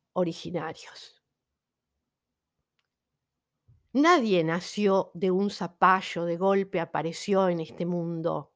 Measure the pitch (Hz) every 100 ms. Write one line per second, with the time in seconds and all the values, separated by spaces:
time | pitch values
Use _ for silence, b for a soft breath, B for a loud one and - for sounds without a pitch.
0 | _ 185 170 165 170 175 160 151 - -
1 | - _ _ _ _ _ _ _ _ _
2 | _ _ _ _ _ _ _ _ _ _
3 | _ _ _ _ _ _ _ _ _ 254
4 | 311 349 226 180 160 170 - 208 208 190
5 | - 170 185 185 202 202 170 - 254 190
6 | - 170 170 170 190 196 190 175 165 151
7 | 160 160 - 190 190 170 160 - 175 175
8 | 170 170 165 156 143